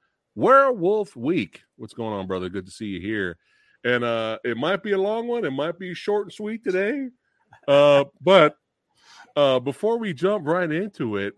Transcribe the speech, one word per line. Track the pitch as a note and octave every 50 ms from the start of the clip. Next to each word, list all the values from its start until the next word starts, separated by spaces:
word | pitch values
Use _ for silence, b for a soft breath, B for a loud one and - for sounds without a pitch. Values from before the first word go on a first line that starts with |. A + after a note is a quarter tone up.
| _ _ _ _ _ _ -
Werewolf | G#2 B2+ G#3+ C4 C4+ C#4 C4+ B3 G3+ E3 F#3 G#3+ G#3+ G3+ G3+ -
Week. | B2 A2+ D3 F#3 D#3+ G2+ - - - _ _ _ -
What's | A2+ G#2 -
going | - A#2 A2 G#2
on, | G2 F#2+ F#2
brother? | F#2+ F#2 F2+ F#2
Good | F2+ G2 F#2
to | F2+
see | - - A2+ G2+
you | F#2+ F#2
here. | F#2 G#2 A2 G#2+ F#2+ F2+ E2+ _ _ _ _ _ _ _ _ _ -
And, | B2 B2 A#2+ A#2+
uh, | A#2 A#2 A2+ A2+ A2 A2 - -
it | B2 A#2 A2+
might | C3+ E3 G3 F#3 G3
be | G#3+
a | G3 F#3+
long | F#3+ G#3 A3 A#3 A#3 A#3+
one. | A#3+ A#3+ G#3
It | C#3+
might | C3+ C3+ C#3+ E3 E3+ F3
be | F#3+ F3+ E3+
short | - - G#3 G#3 G#3 G3+
and | F3+ -
sweet | - G#3+ G#3 A3+ G#3+ -
today. | C4 F#3 F#3 G3 G#3 C#4+ C#4 C4+ B3 - _ _ _ _ _ _ _ _ _ _ -
Uh, | C#3 C#3+ C#3+ D3 C#3+ C#3 C#3 C#3 _ -
but, | B2+ E3+ G3 F#3 D#3 D3 - _ _ _ _ _ _ _ _ b b b b b b b b
uh, | D3 C#3+ C3+ C3 B2+
before | B2 C#3 C3+ - - G#3+ A#3 A#3
we | A3+ G3+ D#3+
jump | B2 E3+ F#3+ G#3 G#3 D3+ C#3+
right | E3 F3+ F3+ D#3+
into | D3+ E3 G#3 G#3 - - D3 A2+ G#2 G2
it, | G2 G2+ -